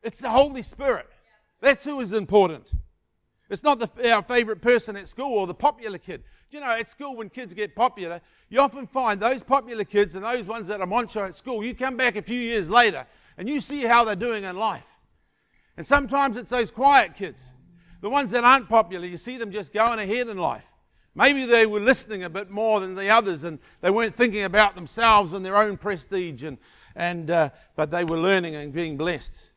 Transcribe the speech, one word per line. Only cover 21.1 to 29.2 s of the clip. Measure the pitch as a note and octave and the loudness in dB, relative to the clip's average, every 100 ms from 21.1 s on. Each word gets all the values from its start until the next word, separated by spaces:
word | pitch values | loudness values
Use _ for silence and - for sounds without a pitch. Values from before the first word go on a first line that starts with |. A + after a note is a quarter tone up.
Maybe | - A#3+ C#4 B3+ | 2 2 4 4
they | A#3 A3 | 6 6
were | G#3 | 4
listening | G#3 C4 - G#3 | 2 2 0 -10
a | F3+ | -8
bit | E3+ G3+ | -10 -10
more | G3+ A3+ G#3+ | -4 0 0
than | F#3+ F#3 | 0 -6
the | G3 | 2
others | A3+ G#3 E3 | 2 2 -4
and | C3 B2 _ _ | -6 -12 _ _
they | F3 | 0
weren't | G3+ A3+ - | 2 0 2
thinking | A#3+ G#3 | 0 2
about | G3 G3 G#3 F#3 | 0 4 4 2
themselves | E3 - A3+ G#3+ F#3+ | -14 0 6 6 4
and | F#3+ F#3 | -4 0
their | G3+ | 2
own | G#3+ G3 | 2 0
prestige, | G3+ F#3 - G3 F3 C3+ | -6 -8 -6 -6 -6 -8
and, | D3+ C3 _ _ _ - | -12 -12 _ _ _ -6
and, | E3+ F3 D#3 | -4 -4 0
uh, | E3+ D3+ - _ - | 2 2 -2 _ -4
but | D#3+ | -4
they | E3+ E3+ | -2 -2
were | E3 | 0
learning | F3 G3 F3 D3+ | 2 2 0 -8
and | D3 | -8
being | C#3 E3+ C#3+ | -6 -6 -4
blessed. | D#3+ D#3 | -4 -4